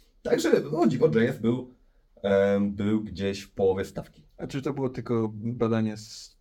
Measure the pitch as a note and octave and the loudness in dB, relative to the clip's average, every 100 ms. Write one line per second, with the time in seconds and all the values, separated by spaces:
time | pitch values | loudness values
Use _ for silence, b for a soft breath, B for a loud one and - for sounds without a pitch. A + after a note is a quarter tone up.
0 | b _ - - D#4+ - C#3+ D3+ F4 A#2+ | b _ 0 0 4 2 2 0 2 4
1 | - A2 A#2+ G#2+ A2+ B2+ - - _ _ | 4 4 2 0 -2 -2 -4 -16 _ _
2 | _ _ G2+ G2 G2 G2+ G2+ G2+ G2+ G#2+ | _ _ 2 4 4 2 0 -2 0 0
3 | G#2 F2+ G2 G2 - - G2 F#2+ F#2+ - | -2 -4 -4 -4 -8 0 2 2 -2 -8
4 | - - _ - B2+ C#3+ C3+ C#3 C3 B2+ | -12 -16 _ -14 -10 -6 -4 -2 -4 -4
5 | A#2 A#2 A2 G#2+ A#2 A#2+ A2+ A2+ A2 G#2+ | -2 0 -2 -4 -6 -2 0 2 0 -4
6 | - - - _ | -12 -18 -20 _